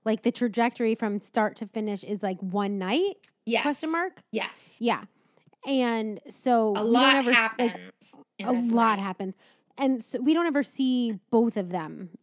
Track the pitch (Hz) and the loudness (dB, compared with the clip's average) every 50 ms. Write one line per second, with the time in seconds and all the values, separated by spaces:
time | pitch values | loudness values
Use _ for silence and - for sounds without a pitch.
0 | _ 220 220 220 - 233 247 - 247 240 190 233 233 247 240 - 240 226 226 - | _ -2 -2 0 0 -2 -2 0 -2 -2 0 0 0 0 0 0 0 0 0 0
1 | 233 214 202 208 - - - 233 214 208 - - 226 202 - 226 214 208 202 190 | -2 -2 -4 -4 -6 -4 -2 0 0 0 -2 -6 -12 -8 -6 -6 -4 -4 -6 -6
2 | - - 208 196 - 196 190 - 196 185 180 202 202 202 202 196 185 185 220 311 | -6 -8 -6 -4 -4 -4 -6 -6 -6 -4 -2 -2 -2 -2 -4 -4 -2 0 0 0
3 | 370 403 - - - _ _ _ _ 220 226 214 - 285 294 - - 320 320 330 | 0 0 -2 -6 -14 _ _ _ _ -2 -2 0 0 0 -2 -2 -2 -2 -2 -2
4 | 349 381 349 - _ _ - 214 180 - - - - - - - 226 233 208 117 | -4 -4 -8 -12 _ _ -6 -6 -6 -6 -8 -14 -16 -16 -10 -4 -2 0 0 -2
5 | - - _ _ _ _ _ _ _ _ _ _ - - 277 262 247 240 233 226 | -4 -12 _ _ _ _ _ _ _ _ _ _ -4 -2 0 2 2 2 0 0
6 | 220 220 208 - - 285 - - - 262 247 233 220 220 202 196 214 226 233 254 | -2 -4 -6 -8 -12 -16 -20 -4 0 2 4 4 4 2 2 2 2 4 6 6
7 | 262 269 269 269 262 240 247 233 226 220 220 - 247 233 180 - 180 - - _ | 6 6 6 4 4 4 4 4 4 2 0 0 0 -2 -2 -4 -10 -18 -20 _
8 | - - - 285 - _ _ - 202 220 254 233 240 233 226 233 226 220 214 196 | -20 -20 -20 -20 -20 _ _ -8 -4 -2 0 0 0 0 2 4 4 4 2 0
9 | 196 196 185 - 196 190 190 - _ _ _ _ _ _ _ - 277 269 262 233 | -2 -6 -6 -6 -8 -8 -10 -12 _ _ _ _ _ _ _ -2 0 0 0 0
10 | 220 - - 233 254 277 320 330 339 339 277 285 269 - - - 269 254 254 247 | -4 -8 -8 -2 0 2 2 2 2 2 0 0 -2 -2 -2 -2 0 2 2 2
11 | 240 233 214 185 - _ - 226 233 233 - 214 190 175 180 180 156 156 160 156 | 0 0 -2 -6 -4 _ 2 4 4 4 0 -2 -4 -4 -4 -6 -6 -6 -10 -12
12 | 190 170 170 - | -14 -16 -16 -12